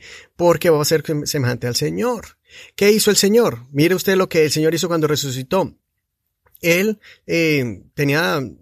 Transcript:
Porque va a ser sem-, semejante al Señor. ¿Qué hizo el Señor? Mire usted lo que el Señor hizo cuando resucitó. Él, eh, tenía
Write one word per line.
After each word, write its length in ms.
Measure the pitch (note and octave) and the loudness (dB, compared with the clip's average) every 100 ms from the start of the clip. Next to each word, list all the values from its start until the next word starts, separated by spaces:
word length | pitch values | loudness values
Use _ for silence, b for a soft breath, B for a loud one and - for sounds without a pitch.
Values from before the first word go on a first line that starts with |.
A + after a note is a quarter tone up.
| B B B - | B B B 0
Porque 340 | E3+ D3+ F3+ | 2 2 2
va 120 | D#3 | 2
a 40 | D3 | 2
ser 180 | D#3+ | -2
sem-, 220 | D3+ D3+ C#3+ | -2 -6 -4
semejante 420 | D3+ B2 B2 A#2+ | -4 -2 -4 -4
al 80 | A#2+ | -4
Señor. 640 | D3+ E3+ A#3 A#3+ - _ _ B B B | -6 -4 -4 -6 -10 _ _ B B B
¿Qué 160 | G3+ | 2
hizo 200 | G#3+ G#3 | 4 2
el 60 | G3 | 2
Señor? 480 | G3+ A3 G#3+ A#2 B2 | 4 4 2 0 -6
Mire 240 | C#3 E3 F3+ | 0 2 0
usted 200 | - F#3+ | 0 0
lo 140 | F#3 | 0
que 160 | E3+ D#3 | 2 2
el 60 | |
Señor 220 | D#3 D#3 | 2 0
hizo 140 | E3 E3+ | 0 -2
cuando 200 | E3+ D3+ | -2 0
resucitó. 680 | D3 C#3+ B2+ C3 F#3+ D#3+ - _ _ _ _ _ _ _ _ | -2 -4 -8 -4 -2 -4 -8 _ _ _ _ _ _ _ _
Él, 380 | E3+ E3+ G#3 G#3+ B B - | 0 0 0 -4 B B -4
eh, 560 | E3+ D#3+ D3 B2 F#2 - | 0 2 0 -2 -6 -12
tenía 480 | - C#3+ D3 F3+ E3 B2 - | -4 -2 0 0 -2 -6 -12